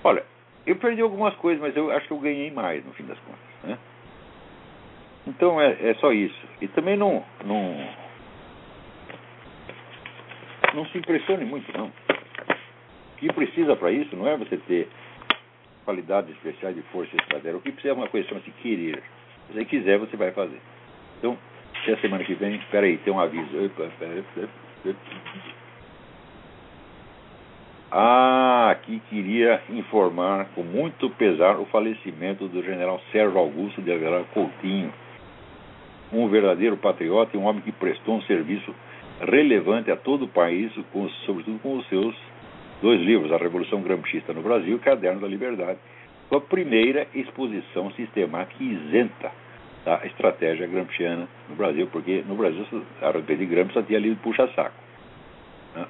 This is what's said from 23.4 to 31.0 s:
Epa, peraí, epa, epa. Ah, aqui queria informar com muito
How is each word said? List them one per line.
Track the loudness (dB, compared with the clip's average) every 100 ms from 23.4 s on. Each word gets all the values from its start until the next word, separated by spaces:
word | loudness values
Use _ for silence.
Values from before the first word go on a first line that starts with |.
| -8 -4
Epa, | -4 -4 -10 -8
peraí, | -10 -10
epa, | -10 -10 -10 -12 -20 -10 -8
epa. | -8 -10 -18 -16 -18 -18 -20 -20 -20 -20 -20 -20 -20 -20 -20 -20 -20 -20 -20 -20 -20 -20 -20 -20 -20 -20 -20 -20 -20 -4 2
Ah, | 6 8 6 6 6 6 6
aqui | 4 0 -10 -6
queria | -6 -2 4 4 4 0
informar | -10 0 4 4 2 0 0 -2 -8
com |
muito | -4 -2 -4 -2